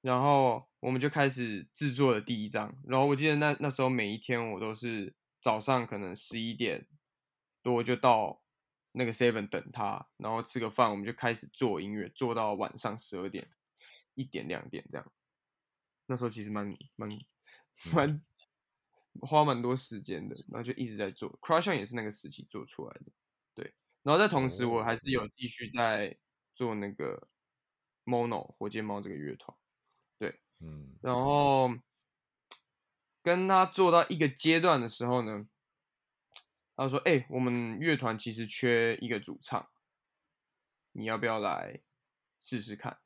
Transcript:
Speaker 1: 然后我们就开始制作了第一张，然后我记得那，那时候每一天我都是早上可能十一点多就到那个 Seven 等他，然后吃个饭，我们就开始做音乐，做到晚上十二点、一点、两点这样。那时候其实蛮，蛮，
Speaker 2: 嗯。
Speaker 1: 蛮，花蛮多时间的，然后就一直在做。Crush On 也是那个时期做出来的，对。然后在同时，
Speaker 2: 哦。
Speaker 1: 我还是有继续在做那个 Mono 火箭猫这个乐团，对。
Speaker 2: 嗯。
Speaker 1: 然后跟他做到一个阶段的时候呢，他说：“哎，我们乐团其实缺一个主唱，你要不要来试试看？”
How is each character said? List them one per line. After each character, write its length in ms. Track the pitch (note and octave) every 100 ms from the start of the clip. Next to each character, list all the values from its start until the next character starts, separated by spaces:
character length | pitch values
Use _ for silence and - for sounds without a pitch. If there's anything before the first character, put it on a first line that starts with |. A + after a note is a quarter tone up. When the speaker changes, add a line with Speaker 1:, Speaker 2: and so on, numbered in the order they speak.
Speaker 1:
然 180 | C3 B2
后 480 | C#3+ C#3+ C3 A2+ - _
我 100 | B2
们 80 | C3
就 100 | C#3+
开 180 | D3+ C#3
始 400 | B2+ A#2 G2+ C#2+
制 180 | - D3
作 200 | B2+ C3+
了 80 | G#2+
第 220 | G#2 A#2
一 40 | G#2
张， 260 | A2 G#2 C3 C#3
然 120 | C3
后 60 | C#3+
我 80 | C#3
记 100 | D#3
得 80 | D3
那， 180 | D3+ C#3+
那 80 | D3
时 140 | C3
候 80 | C3
每 200 | B2 G#2
一 40 | A2+
天 320 | - A#2+ A2+
我 80 | G#2+
都 140 | A2
是 400 | G#2+ A#2+ A2 G2 _ _ _
早 200 | B2 G#2+
上 260 | G#2+ C3 A#2
可 120 | G2+
能 180 | F#2+ F#2
十 240 | - A2+
一 140 | A2+
点 320 | - A2 D2+ - _ _ _ _ _ _ _
多 200 | B2 A#2+
就 100 | A#2
到 480 | A#2+ B2+ A2 F#2+ - _ _ _ _ _
那 120 | -
个 80 | A#2+
Seven 340 | A2+ A#2+ A2 G#2
等 240 | - -
他， 360 | - G#2 G2+ - _
然 160 | G#2+
后 100 | A2+
吃 160 | A#2 B2
个 120 | A2+
饭， 200 | G#2+ A#2
我 60 | G2+
们 80 |
就 80 | G2+
开 220 | A#2+ A#2+
始 120 | A2+ -
做 280 | - B2+ F2
音 100 | G2
乐， 160 | G#2+ F2+
做 260 | - B2
到 200 | A#2 G#2+
晚 240 | G2+ G#2+ -
上 180 | A2+ A2+
十 220 | - F#2+
二 100 | F#2+
点、 220 | F#2+ - _ _ _ - - _
一 100 | -
点、 240 | G2+ D#2+ D2
两 180 | F2 -
点 180 | - -
这 60 | C2+
样。 160 | - _ _ _ _ _ _ _ _ _ -
那 100 | B2+
时 80 |
候 60 | A#2+
其 120 | A2
实 60 | G#2
蛮， 260 | G#2 G2+ - - -
蛮， 140 | G#2+
Speaker 2:
嗯。 100 | G#2+ - _ _ - _ _ E3+
Speaker 1:
蛮， 300 | E3 C#3+ D3+ _ _ _ _ _ _ _ _ _ -
花 220 | C3+ D3+
蛮 160 | D3+ A#2+
多 160 | A#2+ C3
时 240 | - A2
间 260 | - E2+ G2+
的， 100 | - -
然 40 | A2+
后 40 |
就 100 | A#2+
一 120 | - B2
直 100 | G#2
在 140 | G2
做。 260 | - - -
Crush 300 | - E3 G3+
On 60 | D3+
也 80 |
是 100 | G#2+ A#2+
那 60 |
个 80 | G#2+
时 200 | G#2 -
期 160 | - -
做 160 | D#2+
出 220 | B1+ - B1+
来 80 | -
的， 80 | - _ _ _ _
对。 200 | - - _ _ _
然 120 | C#3
后 40 | E3
在 80 | G#3
同 200 | E3 C3
时， 160 | G2
Speaker 2:
哦。 40 | A#2+
Speaker 1:
我 140 | A#2
还 120 | A2+ A#2
是 140 | C3+
有 160 | B2+ G#2 _
继 100 | A#2+
续 200 | - A#2
在 480 | B2 A#2 G#2+ G2+ - _ _ _
做 200 | - A#2+ G#2+
那 120 | G2+
个 380 | G2+ C2+ G1+ - _ _ _ _ _ _ _
Mono 500 | - B2 A#2 G#2 - -
火 120 | G#2
箭 160 | A2
猫 160 | G#2+ G2+
这 100 | G2
个 60 | D2+
乐 180 | D2
团， 220 | - - _ _ _ _ _ _ _
对。 240 | G2 - _ _
Speaker 2:
嗯。 360 | E2 D2+ C#2 -
Speaker 1:
然 100 | C3
后 640 | B2 C3+ D3 C#3+ C3+ B2+ B2 _ _ _ _ _ _ _ - _ _ _ _ _ _
跟 280 | E3+ F3+ F#3+
他 180 | F#3+ F#3
做 240 | F#3 F3+
到 180 | E3+ -
一 80 | -
个 120 | D3+
阶 320 | - D#3+ E3
段 200 | F3+ C#3+
的 80 | A#2
时 160 | -
候 180 | A#2+ B2
呢， 260 | A2 G#2 G#2+ _ _ _ _ _ _ _ _ - _ _ _ -
他 120 | C3+
说 120 | C#3
：“哎， 220 | F3+ D3 B2+
我 100 | B2+
们 360 | B2 A#2+ A#2 A2
乐 160 | E3 D3+
团 200 | B2 A2
其 160 | A#2+
实 140 | A2 A2
缺 500 | - B2+ A#2 A#2 -
一 100 | A#2
个 100 | A2
主 220 | - -
唱， 260 | - A#2+ - _ _ _ _ _ _ _ _ _ _ _ _
你 120 | - A2
要 120 | A2
不 80 | A2+
要 140 | A2
来 400 | G2 A1 G1+ - _ _ _ _ _ _
试 220 | - A#2+
试 160 | G#2+ G2+
看？” 240 | B2 -